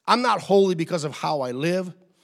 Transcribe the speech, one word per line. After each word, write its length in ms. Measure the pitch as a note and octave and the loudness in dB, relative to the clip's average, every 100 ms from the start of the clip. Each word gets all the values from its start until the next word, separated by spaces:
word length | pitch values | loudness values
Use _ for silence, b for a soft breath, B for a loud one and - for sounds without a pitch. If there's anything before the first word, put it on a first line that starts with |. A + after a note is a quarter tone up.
| - | 0
I'm 140 | A3+ | 2
not 180 | B3 G3+ | 2 -2
holy 340 | - G3 G3 | 2 4 4
because 300 | E3 E3 F3+ | 2 -2 -4
of 80 | D3 | -6
how 300 | B2 D#3+ D#3 | -6 -4 -2
I 80 | B2+ | -2
live, 420 | B2 D#3+ F3+ F#3 - _ b | -2 -2 -2 -4 -12 _ b